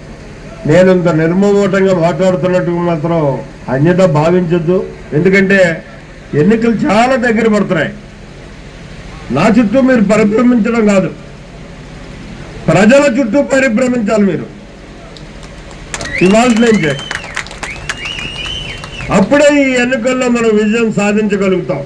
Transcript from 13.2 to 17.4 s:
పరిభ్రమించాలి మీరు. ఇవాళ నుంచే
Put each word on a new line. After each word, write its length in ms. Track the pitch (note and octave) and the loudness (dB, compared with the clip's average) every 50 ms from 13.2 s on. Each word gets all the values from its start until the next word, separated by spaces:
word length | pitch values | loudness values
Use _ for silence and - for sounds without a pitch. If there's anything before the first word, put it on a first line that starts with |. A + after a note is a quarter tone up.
| C4+ G#3 G3 C#4+ C#4 - C4+ | 0 0 0 0 0 2 2
పరిభ్రమించాలి 720 | C4+ C4+ C4 G#3+ A#3+ B3+ B3 B3 B3 G#3 G3 A3+ G#3+ G3+ F#3+ | 2 2 2 2 0 0 0 0 0 0 0 2 2 2 2
మీరు. 160 | D#3+ B2+ A#2 - - - - - - - - - - - - - - - - - - - - - - - - - - - - - - - - - - - F3 | 0 -2 -6 -10 -14 -18 -20 -20 -20 -20 -20 -20 -18 -18 -18 -18 -18 -18 -18 -18 -18 -16 -16 -16 -16 -18 -18 -18 -16 -16 -14 -12 -12 -12 -10 -8 -4 0 2
ఇవాళ 240 | F#3+ G#3 A3+ B3 B3 A3 G#3+ A#3+ | 4 4 4 4 4 4 4 4
నుంచే 280 | A#3 A3 F3+ D#3 C#3+ C3+ C#3+ - - - - - - - - | 4 4 2 2 0 -4 -4 -6 -10 -10 -10 -10 -12 -12 -12